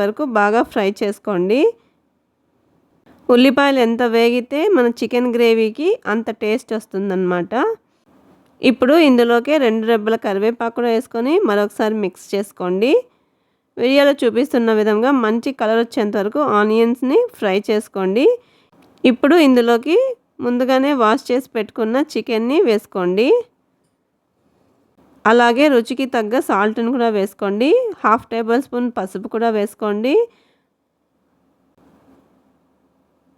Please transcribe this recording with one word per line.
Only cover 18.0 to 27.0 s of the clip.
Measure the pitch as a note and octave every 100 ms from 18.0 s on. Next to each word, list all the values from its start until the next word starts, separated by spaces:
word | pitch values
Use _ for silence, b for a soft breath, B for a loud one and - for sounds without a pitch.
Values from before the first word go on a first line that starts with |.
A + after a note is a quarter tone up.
| F#3+ G3+ F4 B4 b b b _ _ _
ఇప్పుడు | B3+ B3 C#4+ E4+ C#4+
ఇందులోకి | B3 A#3 A#3 C4+ F#4 C5 A#4+ _ - B3
ముందుగానే | B3 B3+ C4 C#4 C#4
వాష్ | G#3+ C4 -
చేసి | B3 - A3+
పెట్టుకున్న | G#3+ - A3 B3 D4+
చికెన్ని | A#3 A3+ A3 A#3 D4+ E4+
వేసుకోండి. | G#3+ - G3 F3+ F#3 B3+ A#4+ A4+ _ _ _ _ _ _ _ _ _ _ _ _ _ _ _ _ _ -
అలాగే | A#3 A#3+ A#3+ D4
రుచికి | B3 A3+ B3 C4 A#3+
తగ్గ | G#3+ B3+ -
సాల్ట్‌ని | G3 G#3+ A3+ A#3
కూడా | C4